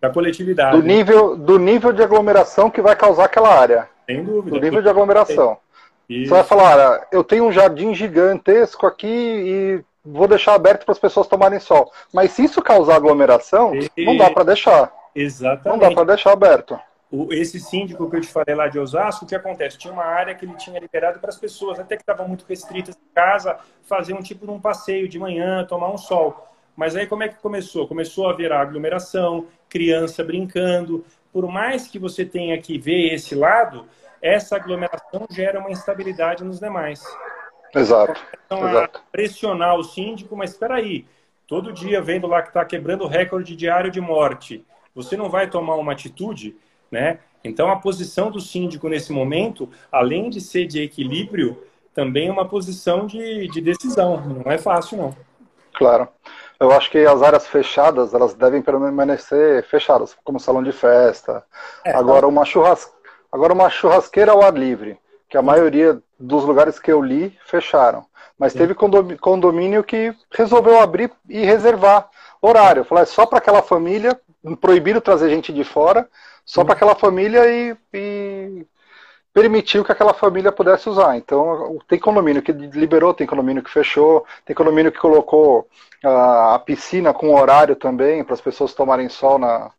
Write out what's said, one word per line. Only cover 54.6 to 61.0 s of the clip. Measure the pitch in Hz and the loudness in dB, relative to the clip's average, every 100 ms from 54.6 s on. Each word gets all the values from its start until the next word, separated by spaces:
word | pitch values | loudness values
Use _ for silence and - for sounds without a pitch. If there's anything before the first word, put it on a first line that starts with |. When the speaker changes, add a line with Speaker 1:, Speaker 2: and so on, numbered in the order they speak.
| 180 175 170 214 | -2 -4 -4 -10
Speaker 1:
não. | 147 135 _ _ _ _ _ | -12 -12 _ _ _ _ _
Speaker 2:
Claro. | - 127 120 123 _ - - - _ | 0 2 2 -2 _ -20 -20 -20 _
Eu | 131 | 4
acho | 135 - | 4 2
que | 156 | 2
as | 151 139 | 4 6
áreas | 143 147 - | 4 2 0
fechadas, | 147 131 - 147 139 120 | -2 -2 2 2 2 -2
elas | 120 120 | 0 -2
devem | - 127 139 | 2 0 2
permanecer | 127 135 139 139 139 139 - 143 151 135 | -2 -2 -4 -2 -2 -4 -4 0 2 2
fechadas, | - 151 - 135 110 _ | 0 -4 2 0 0 _
como | - 139 | -10 -10
salão | - 131 | -4 -4
de | 131 | -2
festa. | 135 123 120 | -2 2 4